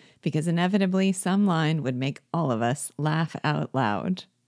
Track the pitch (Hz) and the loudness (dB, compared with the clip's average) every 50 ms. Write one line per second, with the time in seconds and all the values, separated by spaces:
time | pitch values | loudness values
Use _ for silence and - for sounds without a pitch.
0 | - - _ _ - 151 - 156 156 175 165 170 175 185 202 196 196 185 185 190 | -20 -20 _ _ -6 -2 -2 0 0 0 0 0 2 2 2 2 2 2 2 2
1 | 190 190 185 - - 180 190 196 208 196 170 160 156 151 160 156 135 131 127 123 | 2 2 0 0 -2 0 2 2 2 2 2 2 2 2 0 0 0 -2 -2 -2
2 | 135 139 - - - _ - 165 160 139 117 110 117 117 131 - - - - - | -2 -4 -4 -6 -10 _ -4 -2 0 0 0 2 2 0 0 -2 -6 -10 -6 -2
3 | 147 156 151 160 165 151 - - - 147 147 147 156 - - 131 127 104 104 87 | -2 0 2 0 0 -2 -4 -4 -2 -2 0 0 -4 -2 -2 0 0 0 0 -2
4 | - 185 185 - - _ _ _ _ | -2 -2 -4 -4 -6 _ _ _ _